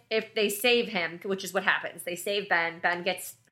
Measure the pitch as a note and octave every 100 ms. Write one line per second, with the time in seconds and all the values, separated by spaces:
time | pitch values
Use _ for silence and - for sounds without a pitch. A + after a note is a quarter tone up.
0 | - A3 G#3+ A3 G3+ - B3 A#3+ A3+ G3
1 | E3 E3+ G3 F#3+ F3+ F#3 F#3+ D3 - -
2 | F3+ F3 - G3+ G3 F3 E3 E3 F3 F3
3 | F#3 F3+ - - _